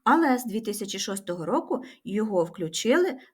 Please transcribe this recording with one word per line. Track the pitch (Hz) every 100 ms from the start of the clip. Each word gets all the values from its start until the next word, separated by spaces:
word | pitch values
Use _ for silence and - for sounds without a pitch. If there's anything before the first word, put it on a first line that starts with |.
але | - 311 311 247
з | 247
дві | 208
тисячі | 220 208 196 190
шостого | 202 196 185 175 160
року | 262 - 359 - -
його | - 202 214 190
включили | 165 - 160 - 220 302 370 262 -